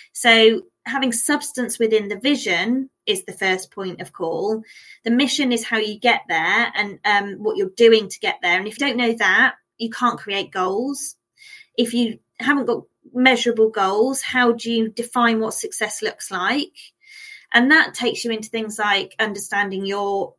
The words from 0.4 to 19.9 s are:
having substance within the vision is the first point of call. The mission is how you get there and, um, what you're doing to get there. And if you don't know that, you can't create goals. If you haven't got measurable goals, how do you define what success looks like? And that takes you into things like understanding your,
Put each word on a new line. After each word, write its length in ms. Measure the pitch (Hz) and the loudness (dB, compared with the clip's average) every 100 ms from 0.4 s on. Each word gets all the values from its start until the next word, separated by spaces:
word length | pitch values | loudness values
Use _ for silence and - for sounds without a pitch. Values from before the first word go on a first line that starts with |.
| 220 226 - _ 233 | 6 4 -4 _ -8
having 260 | 262 254 | -4 -2
substance 680 | 233 - 285 - 254 233 - | -2 0 -2 -4 -6 -6 -2
within 280 | 220 214 202 | 2 2 0
the 120 | 202 | -4
vision 680 | 269 285 202 175 208 262 262 _ - | 0 0 0 -2 0 -2 -4 _ -4
is 200 | 185 - | -4 -6
the 80 | |
first 380 | - 190 185 - | -4 -2 -2 -6
point 300 | 202 185 175 | -10 -10 -10
of 120 | 180 | -14
call. 500 | - 165 160 202 220 - - - - | -8 -4 -2 -2 -4 -8 -20 -20 -6
The 80 | 226 | 0
mission 400 | 247 277 - 262 | 2 2 0 0
is 140 | 226 - | -2 -2
how 120 | 220 | -4
you 220 | 214 214 | -4 -2
get 220 | 247 - - | 0 0 0
there 420 | 160 170 214 226 | -2 0 0 -2
and, 260 | - 202 156 | -4 -6 -4
um, 300 | 208 202 202 185 | 0 0 0 -4
what 140 | 214 196 | -4 -2
you're 120 | 190 | -2
doing 380 | - 233 220 196 | 6 6 6 2
to 120 | - | -6
get 200 | 196 - | -6 -2
there. 160 | 180 185 | 0 0
And 80 | 214 | -2
if 140 | 214 | -4
you 80 | 277 | -2
don't 100 | 240 | 0
know 160 | 233 | 0
that, 420 | 226 196 202 254 - _ - | 2 2 4 4 0 _ -10
you 120 | 226 | -8
can't 300 | - 240 - | -2 -2 -2
create 320 | 208 196 - | -4 -6 -4
goals. 680 | 190 185 202 269 277 - - _ _ - - _ - | -2 -2 -2 -4 -6 -10 -12 _ _ -20 -20 _ -2
If 160 | 233 | 0
you 260 | 240 226 - _ - | 0 -2 -4 _ -6
haven't 260 | 233 285 226 | -2 0 0
got 180 | - - _ _ | -4 -6 _ _
measurable 560 | 247 254 240 240 220 220 | 2 4 4 2 4 2
goals, 520 | 220 190 208 262 254 | 2 0 2 2 0
how 320 | - 254 240 | -2 2 2
do 180 | 233 233 | 2 0
you 160 | 233 220 | 0 0
define 540 | 220 233 247 233 220 | -4 -4 0 2 2
what 120 | 220 | -2
success 480 | - - - 214 - | -6 -8 -6 -6 -4
looks 300 | 214 - - | -6 -6 -8
like? 460 | 185 190 285 - - - _ _ - - - - | -4 -2 -2 -6 -12 -20 _ _ -20 -20 -20 0
And 180 | 240 262 | 2 6
that 220 | 320 - | 6 4
takes 300 | - 247 - | 0 -4 -2
you 80 | 233 | -4
into 180 | 220 220 | -4 -6
things 300 | 226 214 214 | -6 -6 -2
like 360 | 208 196 - - | 0 0 -2 -4
understanding 640 | 208 196 - 202 196 190 | -4 -4 -4 -2 -2 -4
your, 500 | 196 | -4